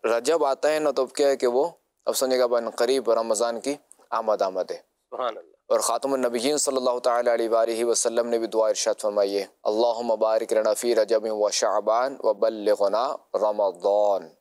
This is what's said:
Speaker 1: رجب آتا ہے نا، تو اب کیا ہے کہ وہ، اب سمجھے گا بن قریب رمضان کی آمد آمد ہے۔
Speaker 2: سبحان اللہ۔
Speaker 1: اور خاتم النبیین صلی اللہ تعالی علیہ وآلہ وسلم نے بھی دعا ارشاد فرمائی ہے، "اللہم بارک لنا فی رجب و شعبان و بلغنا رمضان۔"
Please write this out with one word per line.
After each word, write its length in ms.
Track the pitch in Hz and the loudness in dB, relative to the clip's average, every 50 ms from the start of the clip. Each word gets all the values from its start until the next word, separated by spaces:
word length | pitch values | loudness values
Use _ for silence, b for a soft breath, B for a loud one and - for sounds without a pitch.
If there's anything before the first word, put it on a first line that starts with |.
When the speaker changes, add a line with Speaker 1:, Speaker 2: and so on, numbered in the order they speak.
| - | 0
Speaker 1:
رجب 420 | 110 117 117 120 131 165 165 143 | 0 -2 0 0 2 2 2 2
آتا 280 | 139 135 - - 147 156 | 2 0 0 0 0 0
ہے 60 | 151 | 2
نا، 120 | 151 147 | 0 0
تو 100 | 127 131 | 0 0
اب 100 | 131 123 | -2 -2
کیا 160 | - - 143 | 0 0 2
ہے 100 | 139 139 | 2 2
کہ 100 | 127 - | 2 0
وہ، 220 | 123 120 131 151 170 165 _ _ _ _ _ _ | 2 2 2 0 0 -4 _ _ _ _ _ _
اب 100 | - 113 | -4 -2
سمجھے 240 | - 139 131 127 127 | 0 0 0 2 0
گا 60 | 123 | 2
بن 240 | 120 120 120 117 110 | 2 0 -2 -2 -4
قریب 420 | - - 120 120 135 135 117 120 | -4 -2 0 0 0 0 2 0
رمضان 480 | 113 113 113 113 110 104 117 117 117 113 | 0 0 0 -2 -2 -2 -2 -4 -4 -6
کی 160 | - 139 143 143 _ _ - _ _ _ | -6 -6 -8 -8 _ _ -20 _ _ _
آمد 320 | 120 113 113 107 107 95 | -6 -4 -2 -2 0 0
آمد 300 | 98 95 92 92 87 - | -2 -2 -2 -4 -6 -6
ہے۔ 60 | 87 82 _ _ _ _ _ _ | -8 -14 _ _ _ _ _ _
Speaker 2:
سبحان 260 | 127 127 127 120 107 | -10 -6 -6 -6 -6
اللہ۔ 120 | 98 85 80 _ _ _ | -10 -20 _ _ _ _
Speaker 1:
اور 120 | - 185 185 | -2 0 0
خاتم 340 | - - 117 120 - 139 139 | 0 -2 -4 -2 -2 -2 -2
النبیین 440 | 131 127 120 117 120 110 139 151 | 0 0 -2 -2 -2 -2 -2 -2
صلی 200 | 143 - 147 135 | 0 -2 -2 -2
اللہ 220 | 131 127 127 123 123 | -2 -2 -2 -2 0
تعالی 340 | - 127 120 120 120 120 117 | 0 0 0 2 2 0 0
علیہ 160 | 117 120 117 | 0 0 0
وآلہ 340 | 113 113 113 113 117 113 120 | 2 2 2 0 0 -2 0
وسلم 440 | 120 113 - - 117 113 120 120 | 0 0 0 2 2 2 2 2
نے 120 | 120 117 113 | 0 0 -2
بھی 80 | 113 | -2
دعا 200 | 107 110 110 110 | 0 0 2 2
ارشاد 340 | 107 104 - - 113 104 - | 2 0 0 0 -2 -2 -2
فرمائی 360 | - 107 104 104 101 101 101 | -2 -2 2 2 0 2 0
ہے، 80 | 101 98 - _ _ - | -2 -4 -4 _ _ -4
"اللہم 560 | 110 107 110 117 120 113 113 120 117 110 107 | -2 0 2 2 0 0 -2 -2 -2 0 0
بارک 340 | 110 110 110 113 113 - 110 | 2 0 2 0 0 0 0
لنا 200 | 110 107 107 107 | 0 2 2 0
فی 220 | - - 120 117 | 0 0 0 2
رجب 260 | 113 107 101 113 110 107 | 2 2 2 2 0 0
و 260 | 113 110 104 104 101 | -2 -2 0 0 0
شعبان 680 | - - 120 107 95 107 104 110 110 120 127 135 135 - | 0 0 0 0 0 0 0 0 0 0 0 -2 -6 -4
و 140 | - 110 107 | -2 -2 0
بلغنا 840 | 98 110 113 113 107 104 107 104 98 101 98 101 110 123 147 - - _ _ - | 2 0 0 0 0 0 0 2 2 2 0 0 0 -2 -2 -6 -8 _ _ -4
رمضان۔" 960 | 95 104 107 104 104 101 98 87 82 - 101 101 104 104 104 98 90 80 80 _ _ | -2 0 0 0 0 -2 -2 -2 -2 0 2 2 4 2 2 0 -2 -4 -10 _ _